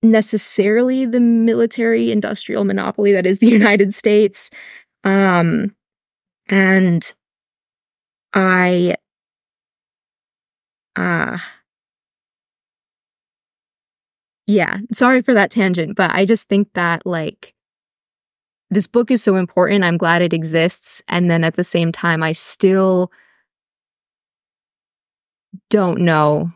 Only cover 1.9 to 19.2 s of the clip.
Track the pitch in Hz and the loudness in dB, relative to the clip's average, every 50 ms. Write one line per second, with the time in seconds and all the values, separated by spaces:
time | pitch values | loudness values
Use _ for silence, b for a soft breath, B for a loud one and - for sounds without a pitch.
1.9 | 226 233 233 233 226 208 202 - - - - - - 226 202 196 196 196 190 196 | 0 0 0 0 -2 -2 -2 -4 -8 -8 -8 -6 -4 -2 -2 -2 -2 -4 -4 -6
2.9 | 196 - 208 202 202 185 180 185 196 196 - 226 240 214 208 214 202 208 202 196 | -4 -2 0 2 2 2 2 0 0 4 4 4 6 6 4 4 4 4 2 0
3.9 | 208 - - 220 208 208 214 196 196 - - - B B B B B B B B | 0 -2 0 2 4 4 2 2 0 -4 -8 -8 B B B B B B B B
4.9 | _ _ _ 196 196 196 196 190 180 175 170 165 165 151 - 202 _ _ _ _ | _ _ _ 0 2 2 2 2 2 2 2 0 0 -2 -4 -6 _ _ _ _
5.9 | _ _ _ _ _ _ _ _ _ _ _ _ 196 196 190 190 190 190 190 185 | _ _ _ _ _ _ _ _ _ _ _ _ 0 2 2 4 4 2 2 2
6.9 | 170 165 - - - _ _ _ _ _ _ _ _ _ _ _ _ _ _ _ | 0 -2 -4 -6 -12 _ _ _ _ _ _ _ _ _ _ _ _ _ _ _
7.9 | _ _ _ _ _ _ _ _ - 196 190 185 185 180 180 180 180 175 175 175 | _ _ _ _ _ _ _ _ -2 0 0 2 2 2 2 2 2 0 0 0
8.9 | 180 - _ _ _ _ _ _ _ _ _ _ _ _ _ _ _ _ _ _ | -2 -4 _ _ _ _ _ _ _ _ _ _ _ _ _ _ _ _ _ _
9.9 | _ _ _ _ _ _ _ _ _ _ _ _ _ _ _ _ _ _ _ _ | _ _ _ _ _ _ _ _ _ _ _ _ _ _ _ _ _ _ _ _
10.9 | _ - 180 180 175 165 156 62 - 175 B B B B _ _ _ _ _ _ | _ -6 -4 -4 -2 -4 -4 -6 -8 -12 B B B B _ _ _ _ _ _
11.9 | _ _ _ _ _ _ _ _ _ _ _ _ _ _ _ _ _ _ _ _ | _ _ _ _ _ _ _ _ _ _ _ _ _ _ _ _ _ _ _ _
12.9 | _ _ _ _ _ _ _ _ _ _ _ _ _ _ _ _ _ _ _ _ | _ _ _ _ _ _ _ _ _ _ _ _ _ _ _ _ _ _ _ _
13.9 | _ _ _ _ _ _ _ _ _ _ _ - 202 202 165 - - 196 202 - | _ _ _ _ _ _ _ _ _ _ _ -2 0 0 0 -2 -4 -10 -10 -10
14.9 | 220 - 254 247 262 254 254 - 247 214 202 165 - 226 196 190 180 175 165 156 | -4 0 2 2 2 2 2 2 2 2 2 0 0 -2 0 0 0 -2 -4 -6
15.9 | - - - 165 - - 196 190 226 214 - _ 202 202 202 _ _ 185 175 170 | -2 -2 -2 -2 0 -2 0 0 0 -2 0 _ -2 -2 -2 _ _ -4 -4 -2
16.9 | 170 165 - 185 175 165 156 - - _ - - _ _ _ _ _ _ _ _ | -4 -4 -6 -6 -6 -6 -6 -8 -10 _ -20 -20 _ _ _ _ _ _ _ _
17.9 | _ _ _ _ _ _ _ _ _ _ _ _ _ _ _ _ 185 208 196 - | _ _ _ _ _ _ _ _ _ _ _ _ _ _ _ _ -2 -2 -2 0
18.9 | - 233 240 - 262 240 | 0 -2 0 2 0 0